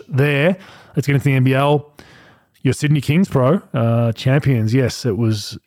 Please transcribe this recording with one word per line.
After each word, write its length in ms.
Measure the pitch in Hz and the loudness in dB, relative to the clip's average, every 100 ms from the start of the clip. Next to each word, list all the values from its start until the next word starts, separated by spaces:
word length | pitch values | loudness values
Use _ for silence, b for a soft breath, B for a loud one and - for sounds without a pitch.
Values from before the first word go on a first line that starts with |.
| - | -6
there. 480 | 131 147 139 165 190 B B B - | -2 0 0 0 -2 B B B -4
Let's 120 | 139 | -2
get 80 | 139 | 0
into 100 | 143 | 0
the 80 | |
N 100 | 135 | 2
B 120 | 131 131 | 2 2
L. 360 | 143 147 147 B B B B B B B | 2 0 -2 B B B B B B B
Your 100 | 131 | -4
Sydney 280 | 123 147 147 | -2 0 0
Kings, 260 | - 160 196 | 0 0 0
Pro, 340 | 139 127 202 - | 2 2 0 -2
uh, 380 | 123 117 117 117 | -2 0 0 0
champions. 600 | 110 131 139 135 123 107 | -2 0 0 2 0 0
Yes, 320 | 131 120 - 127 | 0 0 -2 -4
it 120 | 101 | 0
was, 400 | 110 107 - 98 | 0 -2 -6 -14